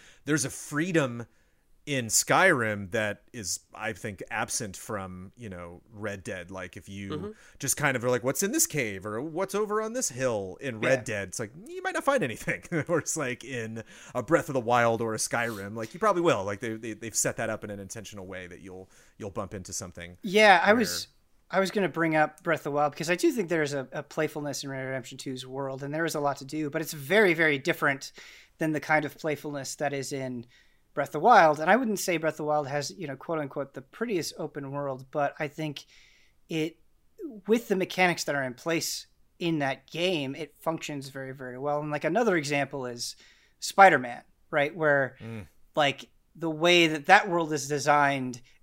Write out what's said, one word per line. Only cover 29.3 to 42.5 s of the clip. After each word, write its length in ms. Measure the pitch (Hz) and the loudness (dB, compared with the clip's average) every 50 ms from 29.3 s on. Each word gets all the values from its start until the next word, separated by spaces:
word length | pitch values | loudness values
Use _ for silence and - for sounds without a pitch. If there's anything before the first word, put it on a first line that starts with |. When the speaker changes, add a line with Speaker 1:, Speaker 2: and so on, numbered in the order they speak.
| 147 - - 143 143 139 131 - - | -4 -4 -6 -8 -8 -8 -8 -8 -6
Speaker 3:
that 160 | - 151 139 | -2 -2 -2
is 200 | 139 139 131 - | -2 -2 -6 -4
in 340 | 143 135 135 127 127 120 113 - _ _ _ _ _ _ _ _ - | -6 -6 -4 -6 -6 -8 -10 -12 _ _ _ _ _ _ _ _ -4
Breath 140 | 143 139 - | -4 -4 -2
of 40 | |
the 80 | - 147 | -2 4
Wild. 400 | 165 240 240 196 165 151 151 151 | 6 8 10 10 10 8 6 4
And 100 | 156 175 | 4 4
I 60 | 208 | 4
wouldn't 220 | 254 269 220 202 - | 4 4 0 -2 -2
say 160 | - 196 170 | 0 0 0
Breath 180 | 156 160 156 147 | 0 0 -2 -2
of 40 | - | -2
the 60 | 151 | -2
Wild 220 | 147 151 151 143 131 | 0 0 0 0 0
has, 220 | 143 147 135 139 | -2 -4 -4 -6
you 160 | 196 196 170 | -8 -10 -8
know, 100 | 139 135 | -8 -10
quote 220 | - - - 170 156 | -8 -6 -4 -4 -4
unquote, 360 | 147 135 - 147 135 - - | -4 -4 -6 -8 -8 -8 -10
the 80 | 135 | -16
prettiest 500 | - _ - - 226 240 202 165 139 - - - | -18 _ -8 -6 -4 -2 -2 -2 -2 -4 -6 -8
open 320 | 160 147 - 151 139 135 | -10 -8 -8 -8 -8 -8
world, 320 | 139 143 143 139 131 131 131 - | -6 -6 -4 -4 -6 -8 -8 -6
but 240 | - 151 143 135 - - | -2 0 0 0 0 -4
I 80 | 156 | -8
think 380 | 139 - 160 156 151 143 - - _ - - - _ _ _ _ _ _ _ _ - | -6 -6 -6 -6 -6 -6 -8 -12 _ -20 -20 -20 _ _ _ _ _ _ _ _ -6
it, 300 | 170 160 156 170 - _ _ _ _ _ _ _ _ - 381 294 220 196 - | -2 -2 -2 -2 -4 _ _ _ _ _ _ _ _ -14 -14 -12 -12 -6 0
with 220 | 202 226 240 240 - | 2 2 2 2 0
the 80 | 196 | 0
mechanics 480 | 185 175 175 - 185 185 175 165 - - | 0 0 -2 2 2 2 2 2 0 -2
that 100 | 160 143 | -2 -2
are 80 | 139 | -2
in 120 | 135 127 117 | -2 -4 -6
place 520 | - - 170 165 156 - - - - - _ _ _ _ _ _ - | -6 -2 -2 0 0 -2 -4 -6 -8 -12 _ _ _ _ _ _ -4
in 200 | 175 170 160 147 | -2 0 0 0
that 300 | 139 135 135 - _ - | 0 -2 -2 -4 _ -12
game, 440 | - 156 175 185 180 151 139 131 139 | -6 -2 0 0 0 0 -2 -4 -6
it 200 | 160 156 - _ - | -8 -10 -12 _ -8
functions 520 | - 165 165 160 - - 147 139 135 135 | -4 -4 -4 -4 -6 -8 -8 -8 -10 -10
very, 220 | - 135 135 135 131 | -12 -12 -10 -10 -10
very 240 | 139 127 127 123 127 | -12 -12 -12 -10 -6
well. 220 | 139 147 147 147 | -4 -2 -2 -2
And, 100 | 151 151 | -2 -2
like, 140 | 147 143 - | -4 -2 -2
another 300 | 156 170 226 247 214 180 | 0 2 2 4 4 2
example 500 | 160 139 143 | 2 0 0